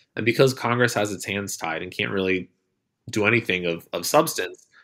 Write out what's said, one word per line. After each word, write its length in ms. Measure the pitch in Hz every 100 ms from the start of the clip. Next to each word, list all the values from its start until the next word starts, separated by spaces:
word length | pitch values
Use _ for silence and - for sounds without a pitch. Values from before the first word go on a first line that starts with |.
| _ -
And 100 | 113
because 260 | 120 135
Congress 400 | 127 117 120 120
has 180 | 113 104
its 120 | 98
hands 320 | - 98 98 -
tied 240 | 85 85
and 100 | 92
can't 180 | - 101
really 400 | 98 95 92 90 _ _ _ _ _ -
do 160 | 110
anything 420 | 104 117 101 92 87
of, 220 | 85 -
of 120 | 87
substance, 600 | - 147 165 - 90 - _ -